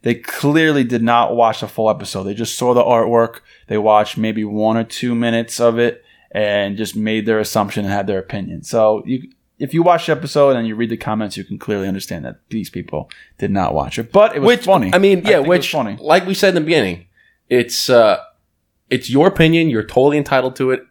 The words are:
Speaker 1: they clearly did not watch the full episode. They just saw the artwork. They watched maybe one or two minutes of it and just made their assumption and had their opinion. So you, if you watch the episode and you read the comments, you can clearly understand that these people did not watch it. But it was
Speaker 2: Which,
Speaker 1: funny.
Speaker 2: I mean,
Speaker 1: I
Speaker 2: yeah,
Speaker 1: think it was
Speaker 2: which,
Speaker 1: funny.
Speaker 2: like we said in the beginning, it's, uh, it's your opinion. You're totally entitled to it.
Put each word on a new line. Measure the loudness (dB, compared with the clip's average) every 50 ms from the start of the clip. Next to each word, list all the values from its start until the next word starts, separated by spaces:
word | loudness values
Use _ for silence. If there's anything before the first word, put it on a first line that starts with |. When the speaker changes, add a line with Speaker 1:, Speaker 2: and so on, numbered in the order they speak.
Speaker 1:
they | _ -2 -2
clearly | -2 -4 -12 -8 -2 0 2 2 4 2 2 2 2 0
did | 0 0 -2 0
not | 2 2 2 2 2 2
watch | 2 2 2 2 -2
the | -8
full | -10 -6 -2 0 0
episode. | 0 -2 -6 -10 -10 -8 -6
They | -6 -6
just | -6 -6 -8 -6
saw | -2 0 2 4
the | 4 4
artwork. | 4 4 2 2 2 2 2 2 0 -4 -14 _ _ _ _ _
They | _ -4
watched | 0 2 4 4 4 2 0 -4
maybe | -4 -4 -4 -2 -4 -6
one | -6 -4 -2 0 0 0
or | 0 -2
two | -4 -8 -6 -4 -4 -2
minutes | -2 0 0 0 -2 -4 -4 -4 2
of | 2 2 4
it | 4 0 0 0 -6 _ _ _ _ _ _
and | -4 -2 -2 0 0 0 -2 -2 -4
just | -6 -6 -6 -4
made | -4 -4 -2 -2 -2 0
their | 0 0 0
assumption | 0 0 0 -2 -2 0 -2 -6 -4
and | -2 -4
had | -4 -2
their | -2 -4 -4
opinion. | -6 -8 -10 -10 -10 -10 -12 -14 -12
So | -4 0 2 2 2 2 0 -4
you, | -6 -6 -6 -8 -12 _ _ _ _ _ _
if | -10 -4 0
you | 2 2
watch | 4 2 2 2
the | -2 -4
episode | -2 -4 -4 2 2 4 4 4
and | 0 -2
you | -4 -4
read | -4 -4 -4
the | -4
comments, | -8 -6 -6 -4 -4 -6 -6 -8
you | -12 -12
can | _ -12 -12
clearly | -6 -6 -4 -4 -2
understand | -4 -6 -6 -8 -10 -10 -10 -10
that | -12 -14 _ _ _
these | -8 -8 -8 -8
people | -10 -12 -12 -8 -8 -10 -10 _ -18 -20 -20 _ _ _
did | -6 -4
not | -2 -2 -2 0 -2
watch | -2 -4 -4 -6 -10
it. | -10 0 4
But | 4 4 4 2
it | 2
was | 2
Speaker 2:
Which, | 2 2 2 2
Speaker 1:
funny. | 2 2 2 2 2 2
Speaker 2:
I | 2
mean, | 4 4 2
Speaker 1:
I | 2
Speaker 2:
yeah, | 2
Speaker 1:
think | 2 2
it | 2
was | 4 2
Speaker 2:
which, | 2 2 0 -2
Speaker 1:
funny. | -4 -4 -4 -4 -6 -8
Speaker 2:
like | 0 2 2 2 2
we | 0 -2
said | 2 2 2
in | 2
the | 2
beginning, | 0 0 0 0 0 0 -4 -8 -14 _ _ _ _ _ _ _ _ _
it's, | 0 0 0 0 -4 -6 0 4
uh, | 6 6 6 6 4 0 -2 -14 _ _ _ _ _ _ _ _ _ _ _ _
it's | -4 -4 -4 0
your | 2 4 4
opinion. | 4 4 4 2 4 4 2 2 2
You're | 0 -2 -4
totally | 0 0 2 4 4 2
entitled | 2 0 0 0 0 0 -2 -4
to | -2 -2 -2
it. | -2 -2 -6 _